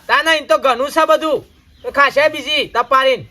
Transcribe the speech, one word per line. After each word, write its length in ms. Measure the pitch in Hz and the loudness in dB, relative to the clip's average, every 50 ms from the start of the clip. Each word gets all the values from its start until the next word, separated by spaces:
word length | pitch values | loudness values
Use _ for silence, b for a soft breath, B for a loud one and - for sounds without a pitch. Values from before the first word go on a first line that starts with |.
| _ | _
તાના 260 | - 247 277 302 320 320 | -2 0 0 2 2 0
એમ 120 | 302 277 | 0 0
તો 120 | 214 311 | 0 0
ઘણું 320 | 285 240 269 247 233 269 294 | 0 2 0 0 0 -2 -4
છે 160 | 285 320 320 | 0 0 2
બધું. 400 | 311 311 302 311 311 285 - - _ _ _ _ _ _ _ - 480 | 2 2 0 0 -2 -4 -4 -6 _ _ _ _ _ _ _ -12 -6
ખાશે 380 | - 277 277 269 - 277 302 311 | 0 0 0 2 2 2 0 0
બીજી 360 | 302 302 247 285 302 294 247 | 0 -4 -6 -4 -4 -4 -4
તપારીને. 580 | - - 226 247 - 269 262 269 269 254 196 117 - | -4 -4 -4 -2 2 2 2 2 2 0 -2 -4 -12